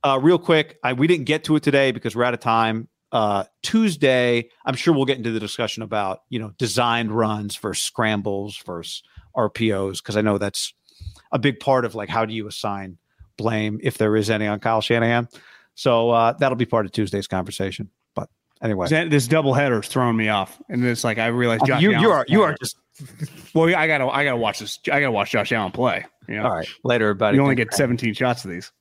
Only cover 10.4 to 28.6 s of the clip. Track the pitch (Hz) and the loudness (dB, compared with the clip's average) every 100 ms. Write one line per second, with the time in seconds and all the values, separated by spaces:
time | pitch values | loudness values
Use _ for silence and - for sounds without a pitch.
10.4 | 101 - - _ _ _ - - _ 131 | -2 -6 -10 _ _ _ -18 -18 _ -2
11.4 | 139 120 - 131 117 107 101 117 110 110 | 0 -2 0 2 0 -6 -4 -2 -2 -4
12.4 | 104 - 110 101 95 90 _ _ - - | -10 -8 -6 -6 -10 -16 _ _ -20 -6
13.4 | 107 110 107 107 - - 107 110 101 110 | -2 -2 -4 -4 -6 0 2 2 0 -2
14.4 | 107 104 113 113 - 117 117 120 120 - | -2 -2 0 0 2 0 2 0 -2 -12
15.4 | - - _ - 135 117 117 117 113 - | -20 -20 _ -4 0 2 4 4 2 2
16.4 | 135 123 117 117 98 - 101 101 - 95 | 0 0 0 0 -2 -4 -4 -4 -4 -6
17.4 | 92 - 95 - 104 _ _ - - _ | -6 -6 -6 -6 -14 _ _ -10 -10 _
18.4 | _ _ 117 98 90 156 170 147 120 160 | _ _ -4 -2 0 0 2 0 2 2
19.4 | 139 131 143 113 - 135 123 113 107 104 | 2 2 2 0 0 0 2 2 0 0
20.4 | 95 - - 127 123 117 120 110 113 120 | -2 -10 -8 -2 0 0 -2 0 -2 0
21.4 | 120 113 131 131 185 - 214 156 127 190 | 0 2 2 4 4 4 4 4 4 4
22.4 | 180 143 123 - _ _ 135 - 151 - | 4 0 -8 -12 _ _ -20 -12 -12 -12
23.4 | - 160 165 180 160 151 131 127 143 123 | -4 2 4 4 2 0 0 0 0 0
24.4 | 113 101 107 - - 143 139 107 101 113 | -2 -4 -10 -8 -2 0 0 0 0 0
25.4 | 101 117 95 120 123 92 - _ - 104 | 0 -2 -2 0 0 0 -8 _ -10 -4
26.4 | 117 87 - - - 120 107 98 107 135 | -2 -2 -6 -8 -2 2 2 2 2 4
27.4 | 139 127 - - 135 120 120 104 127 120 | 2 2 0 0 0 0 -2 -2 -2 -2
28.4 | 95 87 | -6 -12